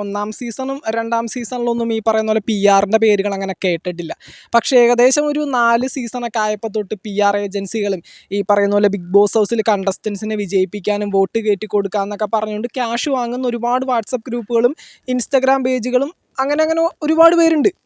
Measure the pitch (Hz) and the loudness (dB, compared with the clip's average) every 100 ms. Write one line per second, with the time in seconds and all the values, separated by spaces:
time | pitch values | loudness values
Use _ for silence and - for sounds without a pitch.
0 | 202 202 208 214 240 226 269 269 226 226 | -4 -4 -6 -6 -10 -6 -6 -6 -4 -4
1 | 226 233 233 254 233 247 240 233 233 226 | -2 -2 -2 -6 -6 -4 -2 -2 -2 0
2 | 220 220 220 220 - 208 202 196 196 214 | 0 0 2 0 0 2 4 4 4 2
3 | 220 208 196 196 196 185 190 170 - 170 | 4 2 0 -4 -6 -4 -2 -2 -4 -6
4 | 170 151 - - - 233 - 247 240 240 | -8 -10 -14 -20 -2 -2 2 4 4 4
5 | 247 269 302 294 294 262 233 233 254 - | 4 4 0 -2 -2 0 2 2 0 -6
6 | 240 247 240 220 214 214 226 208 202 208 | -8 -8 -4 -2 -2 -2 -4 -6 -6 -8
7 | 214 196 202 202 202 196 196 226 202 185 | -6 2 2 2 -2 -4 -4 -4 -2 -4
8 | - - _ 196 196 202 202 202 208 190 | -8 -20 _ -4 2 2 4 2 2 0
9 | 175 196 202 226 208 233 214 202 190 185 | 2 4 4 2 0 0 0 0 -2 -4
10 | 214 202 214 214 196 190 185 208 190 208 | -6 -6 -6 -4 -2 0 -2 -2 -4 -2
11 | 208 196 196 226 214 202 208 208 196 208 | 0 0 0 0 0 -2 0 -2 -2 -2
12 | 196 202 208 220 214 214 233 - 233 233 | -4 -4 -2 -2 -2 -4 -6 -4 -4 -4
13 | - 269 240 247 262 233 233 247 262 247 | -2 -2 -2 -4 -4 -2 -2 -2 0 -2
14 | 220 254 233 240 214 233 247 311 - - | -2 -6 -4 -6 -2 2 2 0 -14 -20
15 | - 254 - 269 262 269 262 254 226 247 | -4 -4 0 0 2 2 2 -2 0 0
16 | 277 - _ - 269 294 311 330 330 - | -2 -6 _ -4 -2 0 0 2 0 -2
17 | 302 320 330 349 330 320 226 - | -2 4 6 6 4 4 0 -2